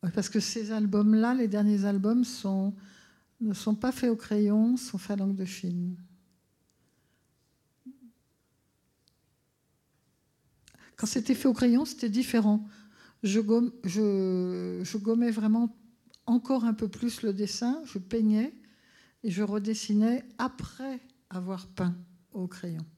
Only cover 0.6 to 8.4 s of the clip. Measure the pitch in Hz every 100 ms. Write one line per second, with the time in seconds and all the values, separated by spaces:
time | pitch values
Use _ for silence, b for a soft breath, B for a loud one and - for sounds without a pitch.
0.6 | 214 220 214 208 208 220 226 254 226 208
1.6 | 208 208 202 202 202 240 240 - 196 190
2.6 | 196 202 B B B B B _ 220 190
3.6 | - 214 254 254 247 220 - 208 208 214
4.6 | 226 247 - 196 - 202 196 196 185 -
5.6 | 180 175 175 180 - _ _ _ _ _
6.6 | _ _ _ _ _ _ _ _ _ _
7.6 | _ _ 262 262 247 _ _ _